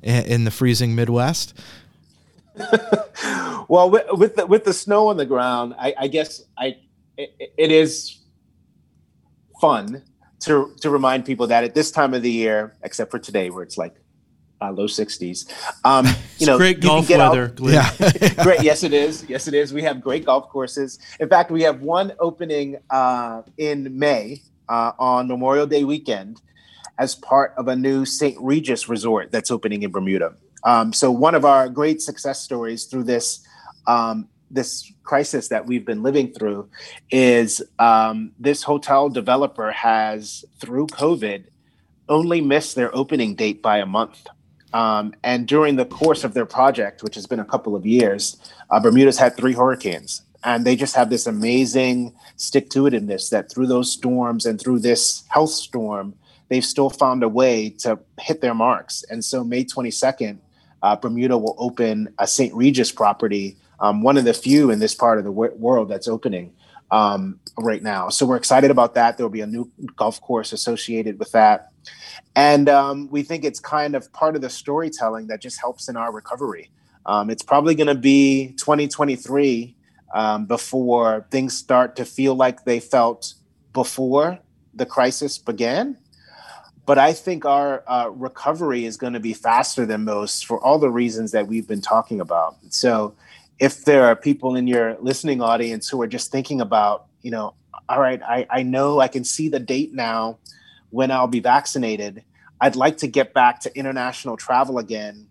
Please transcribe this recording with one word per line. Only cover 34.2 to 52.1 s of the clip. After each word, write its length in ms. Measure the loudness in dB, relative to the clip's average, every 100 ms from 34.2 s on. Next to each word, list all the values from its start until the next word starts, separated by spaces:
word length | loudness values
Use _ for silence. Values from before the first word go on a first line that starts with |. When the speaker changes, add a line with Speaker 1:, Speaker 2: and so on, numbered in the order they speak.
| -10 _ _
Speaker 2:
this 420 | -6 -6 -8 -14 _
crisis 440 | -2 -2 0 -4 -4
that 180 | -6 -4
we've 220 | -6 -4
been 160 | -4
living 280 | 0 0 -2
through 360 | -4 -6 -6 -10 -20 -20 -20 _
is, 540 | 2 4 4 2 -2 -10 2
um, 520 | 4 6 2 -2 -10 _
this 240 | -2 -2
hotel 480 | -2 -4 2 2 2
developer 600 | -2 0 0 0 -2 -6
has, 760 | -2 0 2 0 -6 -12 -18 -20 _
through 260 | -8 -4 -4
covid, 600 | -2 0 0 -4 -8 _ _ _ _ _ _ 0
only 340 | 0 2 0
missed 340 | 2 0 0 -4
their 200 | -2 -2
opening 380 | -2 -2 -2
date 300 | -2 -4 -2
by 160 | 0 0
a 80 | 0
month. 400 | -2 -4 -8 -20 _ _ _ _
Um, 400 | 0 2 0 -2 -6
and 240 | -4 -4 2
during 280 | 2 4 2
the 100 | -2
course 380 | -2 0 0
of 100 | -2
their 120 | -4 -4
project, 580 | 2 2 2 -4 -6
which 120 | -12 -10
has 100 | -8
been 140 | -8
a 40 | -4
couple 300 | -4 -4 -4
of 100 | 2
years, 520 | 4 4 0 -6 -10 -20 -20 0
uh, 100 | 2
Bermuda's 380 | 6 6 6 6
had 180 | 2 2
three 160 | -2
hurricanes, 680 | 2 2 2 -4 -8 -10 -16 _ _ -4
and 180 | 0
they 140 | 2 0
just 180 | 0 0
have 140 | 0
this 180 | 0 -4
amazing 840 | -2 0 2 2 0 0 0 -4